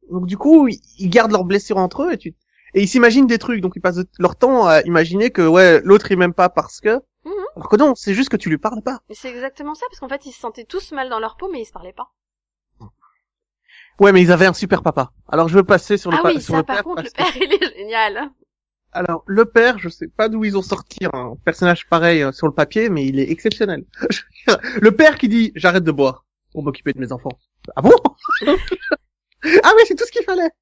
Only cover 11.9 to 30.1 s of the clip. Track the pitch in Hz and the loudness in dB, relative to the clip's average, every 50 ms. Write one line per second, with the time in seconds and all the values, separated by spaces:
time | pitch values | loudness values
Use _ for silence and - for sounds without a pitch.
11.9 | - - 247 _ _ _ _ _ _ _ _ _ _ _ _ _ _ _ - - | -18 -18 -20 _ _ _ _ _ _ _ _ _ _ _ _ _ _ _ -20 -20
12.9 | _ _ _ _ _ _ _ _ _ _ _ _ _ _ _ _ _ - - _ | _ _ _ _ _ _ _ _ _ _ _ _ _ _ _ _ _ -20 -20 _
13.9 | _ _ 196 202 196 185 180 165 180 160 185 190 170 - - 180 202 - - 165 | _ _ 4 6 6 6 6 6 4 4 4 2 2 -2 -4 -4 -4 -2 -2 -4
14.9 | 147 - 131 - _ _ _ - - 156 165 165 160 196 190 - 208 180 - - | -4 -4 -6 -6 _ _ _ -6 -2 -2 0 2 2 2 4 4 2 0 0 -2
15.9 | 208 196 - 180 170 311 339 349 339 285 - - 165 160 160 - 254 - - 320 | -4 -4 -2 -4 -4 0 0 0 -2 -2 -4 -4 -4 -4 -4 -4 -6 -6 -6 -8
16.9 | 359 - 311 - _ - 294 359 - 254 370 330 349 370 - 277 - - 196 214 | -10 -10 -12 -12 _ -6 -6 -4 -4 -6 -4 -4 -2 -2 -4 -6 -8 -12 -14 -8
17.9 | 226 226 220 208 196 220 285 285 269 _ _ _ _ _ _ _ _ _ _ _ | -4 -2 -2 -2 -4 -8 -12 -12 _ _ _ _ _ _ _ _ _ _ _ _
18.9 | _ 180 180 175 170 165 _ - 196 208 233 226 _ 226 233 247 247 202 180 170 | _ -8 -6 -6 -6 -8 _ -4 0 0 0 2 _ 2 2 2 0 -2 -10 -14
19.9 | - _ 175 165 _ - 220 226 220 220 214 208 196 196 185 - 196 - - _ | -12 _ -16 -16 _ -4 -4 -2 -2 -4 -4 -2 -4 -4 -4 -4 -8 -10 -10 _
20.9 | - - 185 170 - 131 123 117 117 - _ - 160 - 180 175 175 - - _ | -12 -8 -8 -8 -8 -8 -12 -12 -14 -8 _ -8 -4 0 0 0 0 0 -2 _
21.9 | 170 165 165 170 170 156 143 135 135 - - 156 143 - 151 143 - 220 226 233 | -2 2 2 2 2 2 0 -2 -4 -4 -4 -4 0 0 -2 -2 0 -2 -2 -2
22.9 | 185 151 139 135 135 135 135 - 170 - - 220 208 - 226 196 170 - 185 _ | -2 -4 -4 -4 -2 -4 -4 -4 -6 -6 -4 -6 -4 -4 -6 -6 -6 -10 -12 _
23.9 | _ - - - - - - _ _ _ _ - 208 - - - - 220 202 220 | _ -10 -8 -6 -6 -8 -10 _ _ _ _ -2 -2 0 -2 -10 -6 4 4 4
24.9 | 208 214 311 311 - - - 220 214 233 226 214 - 165 151 180 175 190 170 160 | 6 6 4 4 4 2 -2 -2 0 0 0 -2 -4 0 0 0 2 2 0 -2
25.9 | 151 139 139 131 127 _ _ _ _ _ _ _ _ 160 143 147 135 - _ 147 | -2 0 -2 -2 -2 _ _ _ _ _ _ _ _ -10 -8 -8 -10 -8 _ -8
26.9 | 135 127 131 117 127 123 _ - 117 _ _ _ _ _ _ - - - 139 226 | -8 -8 -10 -12 -12 -12 _ -14 -16 _ _ _ _ _ _ -12 -10 0 6 6
27.9 | 466 494 - - - _ _ - - - - 285 302 381 - - 370 - - 1077 | 6 6 4 -2 -6 _ _ -8 -8 -4 -2 -2 -2 -2 -2 -8 -10 -10 -6 -8
28.9 | 311 - _ _ _ _ _ _ _ _ - 311 320 392 - 330 427 440 466 415 | -8 -8 _ _ _ _ _ _ _ _ -4 2 4 4 6 6 6 6 4 4
29.9 | 349 - 466 - | 2 -6 -6 -6